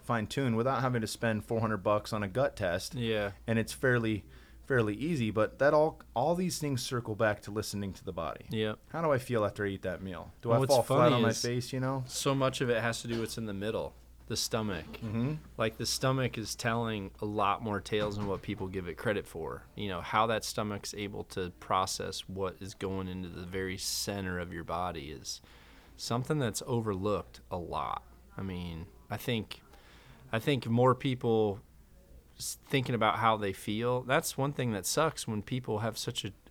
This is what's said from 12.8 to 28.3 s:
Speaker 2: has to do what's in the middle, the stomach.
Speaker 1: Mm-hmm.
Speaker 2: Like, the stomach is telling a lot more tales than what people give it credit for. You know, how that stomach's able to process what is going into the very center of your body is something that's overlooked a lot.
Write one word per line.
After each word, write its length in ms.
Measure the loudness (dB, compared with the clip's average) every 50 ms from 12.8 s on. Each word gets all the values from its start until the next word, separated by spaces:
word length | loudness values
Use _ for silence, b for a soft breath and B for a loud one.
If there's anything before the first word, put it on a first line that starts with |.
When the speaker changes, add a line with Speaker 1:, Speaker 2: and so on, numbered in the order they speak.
| 2
Speaker 2:
has 180 | 0 0 -2 -2
to 60 | -2
do 120 | -2 -2
what's 180 | -2 -2 -4 -4
in 80 | -6
the 80 | -4 -4
middle, 400 | -4 -2 -2 -2 -2 -2 -4 -8 -12 -20 -20 -20 -18 -10
the 100 | -6 -4
stomach. 500 | -2 -2 -2 -2 -2 -2 0 -2 -4 -6 -8 -10 -8 -6
Speaker 1:
Mm-hmm. 300 | -4 -2 -2 0 -2 -2 -4 -8 -10 -4
Speaker 2:
Like, 200 | -2 -2 -2 -2
the 100 | -2 -4
stomach 500 | -4 -2 0 2 2 2 2 0 -2 -2 -4
is 160 | -6 -6 -6
telling 540 | -4 -2 0 0 0 0 -2 -2 -4 -4 -6 -8 -6
a 40 | -6
lot 380 | -4 0 2 4 4 4 2 0
more 180 | -2 -2 -2
tales 360 | -2 0 0 0 0 0 0
than 100 | -2 -2 -2
what 140 | -2 -4 -4
people 240 | -6 -6 -4 -4 -4
give 180 | -4 -4 -6 -6
it 80 | -8
credit 300 | -4 -2 -2 -2 -2 -2
for. 360 | -6 -8 -8 -8 -6 -8 -10 -12 -14 -10
You 120 | -8 -6 -4
know, 120 | -4 -4
how 260 | -4 0 2 4 4 4
that 160 | 2 0 -2
stomach's 500 | -4 -4 -2 -2 -2 -4 -6 -6 -8 -8
able 300 | -6 -6 -6 -6 -6 -10
to 260 | -8 -4 -4 -4 -4 -4 -8
process 680 | -4 2 2 4 4 2 0 -4 -6 -6 -6 -8 -8 -8
what 280 | -6 -4 -4 -4 -4 -6
is 140 | -12 -12 -10
going 340 | -6 -4 -4 -2 -2 -4 -4
into 200 | -4 -6 -6 -8
the 180 | -8 -8 -10
very 300 | -6 -4 -4 -2 -2 -4
center 640 | -4 -4 -4 -4 -4 -2 -2 -2 -2 -2 -2 -2 -4
of 140 | -4 -4 -6
your 120 | -8 -6
body 460 | -4 -2 -2 -2 -2 -4 -6 -8 -10
is 300 | -10 -10 -10 -10 -10 -10 B B B B B B B B B B B B
something 400 | -6 -4 -2 -2 -2 -2 0 0
that's 240 | 0 0 -2 -4 -4
overlooked 760 | -2 -2 0 0 0 0 0 0 0 0 0 -2 -4 -14 -20 -14 -8
a 60 | -8
lot. 460 | -6 -6 -4 -4 -4 -4 -2 -4 -6 -8 -10 -20 -20 -20 -18